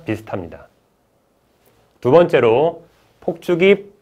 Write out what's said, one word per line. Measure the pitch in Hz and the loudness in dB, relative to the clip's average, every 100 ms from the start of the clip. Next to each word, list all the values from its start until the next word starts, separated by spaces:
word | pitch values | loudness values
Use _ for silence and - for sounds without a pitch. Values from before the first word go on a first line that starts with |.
| - | -10
비슷합니다. | 104 - 101 82 78 - _ _ _ _ _ _ _ _ _ _ _ _ _ | -10 -10 -14 -14 -20 -20 _ _ _ _ _ _ _ _ _ _ _ _ _
두 | 123 | 2
번째로 | 160 170 156 117 120 165 - - _ _ _ | 2 4 2 2 0 -2 -6 -16 _ _ _
폭죽이 | - 175 - 165 190 196 - _ | -12 -10 -6 0 2 0 -4 _